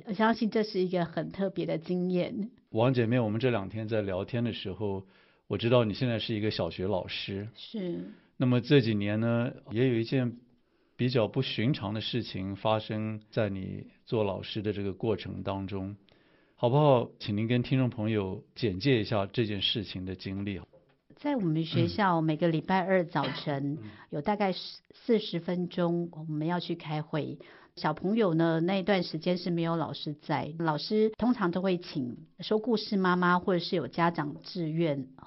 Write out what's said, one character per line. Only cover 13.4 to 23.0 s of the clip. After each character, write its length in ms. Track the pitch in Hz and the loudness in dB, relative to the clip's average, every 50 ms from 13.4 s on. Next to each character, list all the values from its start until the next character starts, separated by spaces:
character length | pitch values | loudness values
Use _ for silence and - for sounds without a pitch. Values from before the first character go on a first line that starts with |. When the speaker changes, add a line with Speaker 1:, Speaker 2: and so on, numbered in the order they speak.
| 110 101 | -2 0
Speaker 2:
你 360 | 98 95 95 95 95 98 101 - - _ _ | -2 -4 -6 -8 -8 -10 -12 -14 -18 _ _
做 180 | - 131 113 107 | -2 0 0 2
老 180 | 98 92 104 | 0 0 -4
师 200 | 98 - - 110 | -6 -8 -6 -4
的 100 | 98 107 | -2 -2
这 100 | 98 101 | -2 -2
个 120 | 101 98 92 | -2 -4 -4
过 240 | - - 113 101 92 | -2 0 0 0 -2
程 260 | - 95 95 95 92 | -2 -8 -8 -6 -4
当 240 | 98 98 98 98 92 | -4 -4 -4 -4 -6
中， 300 | 101 95 95 98 101 - _ _ _ _ _ _ _ _ _ _ _ | -6 -6 -6 -6 -8 -12 _ _ _ _ _ _ _ _ _ _ _
好 140 | - - 120 | 0 2 4
不 80 | 127 147 | 4 6
好？ 320 | 151 147 131 120 120 - - - | 6 8 6 6 4 0 -8 -10
请 160 | - - 104 | -4 -2 0
您 140 | 104 113 113 | 0 2 2
跟 120 | 123 123 | 2 2
听 160 | 120 - 139 131 | 2 2 2 2
众 120 | 131 120 | 2 2
朋 200 | - - 104 110 | 0 -2 -2 0
友 320 | 113 104 98 92 95 - - _ - | 0 0 0 -2 -4 -8 -10 _ -8
简 240 | - - 107 90 92 | -2 -2 -2 0 0
介 220 | 104 143 131 113 | 2 4 4 4
一 20 | 101 | 2
下 220 | - 120 104 98 | 2 0 0 -2
这 200 | 92 - 131 117 | 0 0 0 0
件 160 | 104 104 98 | 0 0 -2
事 220 | - - - 120 95 | -2 -2 -2 -2 -4
情 220 | - - 95 92 | -6 -8 -8 -6
的 100 | 92 92 | -6 -8
经 300 | 92 - 98 95 98 101 | -8 -6 -6 -6 -4 -4
历。 160 | 104 98 85 - - _ - _ _ _ _ _ _ - - | -4 -6 -8 -10 -14 _ -20 _ _ _ _ _ _ -14 -8
Speaker 1:
在 180 | - 294 285 | -4 -2 -2
我 60 | 254 | 0
们 220 | 190 165 156 160 165 | 2 2 2 0 0
学 240 | 160 - - 170 175 | 0 2 2 2 2
校， 300 | 175 - 208 190 170 165 | 2 2 4 4 4 4
Speaker 2:
嗯。 60 | 160 | 4
Speaker 1:
每 120 | 160 151 | 2 2
个 120 | 151 175 170 | 2 2 2
礼 140 | 156 156 | 2 2
拜 180 | - - 190 190 | 0 2 2 2
二 260 | 175 190 190 185 | 2 4 4 4